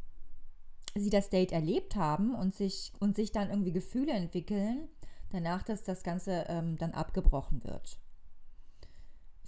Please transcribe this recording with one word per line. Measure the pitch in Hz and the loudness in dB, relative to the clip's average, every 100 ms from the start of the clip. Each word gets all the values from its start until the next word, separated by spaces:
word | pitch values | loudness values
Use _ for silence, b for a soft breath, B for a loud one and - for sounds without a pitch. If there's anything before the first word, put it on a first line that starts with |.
| - - - - - - - - - | -6 -4 -4 -2 -4 -8 -10 -8 -6
sie | 208 202 | -2 4
das | 202 196 | 4 4
Date | 185 185 | 4 4
erlebt | 165 156 277 - 208 | 2 2 0 0 2
haben | 156 151 220 | 2 4 2
und | 226 190 | 2 0
sich, | - 196 - - - | 0 -2 -2 -8 -2
und | 208 202 | 0 2
sich | 220 | 0
dann | 214 202 | 2 0
irgendwie | 202 185 | 2 2
Gefühle | 175 - 247 285 | 0 0 0 2
entwickeln, | 233 170 180 - 208 208 254 311 - B B B | 2 0 -2 -2 0 2 0 -4 -8 B B B
danach, | 190 165 180 | -2 0 0
dass | - 202 | -2 -4
das | - 185 | -2 -4
Ganze, | - 180 196 180 - | -2 -2 0 0 0
ähm, | 170 165 160 | 0 0 0
dann | 165 | -2
abgebrochen | - 160 185 - 139 - 135 | -2 0 6 8 8 4 2
wird. | - - - - - - - - - - - b b b b b b - | 2 -4 -4 -6 -10 -12 -12 -10 -12 -12 -14 b b b b b b -14